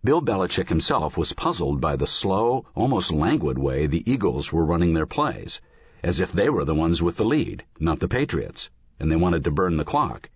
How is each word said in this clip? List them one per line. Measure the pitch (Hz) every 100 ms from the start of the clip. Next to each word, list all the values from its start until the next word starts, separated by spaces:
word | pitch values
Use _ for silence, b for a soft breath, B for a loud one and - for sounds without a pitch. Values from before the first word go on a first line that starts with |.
Bill | 120 160
Belichick | 143 101 90 - 92
himself | 82 - 135 76 -
was | 78
puzzled | - 165 160 73 71
by | 78 69
the | 69
slow, | - 101 95 117 131 b
almost | - 127 113 90
languid | 78 85 151 78 65
way | 67 65 76
the | 82 -
Eagles | 127 87 65 73
were | 82
running | 80 85 87
their | 80 78
plays, | - 147 - - - b b b b
as | - 80
if | 90
they | 90 113
were | 123
the | 71
ones | 78 82 85
with | 85 -
the |
lead, | 110 151 - - - -
not | 80 80
the | -
Patriots, | 120 147 78 - - - _ _ -
and | 80
they | 80
wanted | 90 82
to | 69
burn | 76 92 80
the |
clock. | 76 147 113 62 -